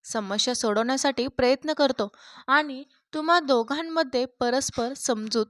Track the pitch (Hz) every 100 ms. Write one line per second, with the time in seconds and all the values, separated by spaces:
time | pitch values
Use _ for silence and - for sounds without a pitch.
0 | - 226 196 208 - 240 226 208 233 262
1 | 285 254 262 - 247 262 302 302 277 262
2 | 202 _ - - - 277 302 262 285 _
3 | _ 311 311 349 277 247 226 285 330 320
4 | 269 247 262 _ 240 254 - - 233 277
5 | - 220 214 233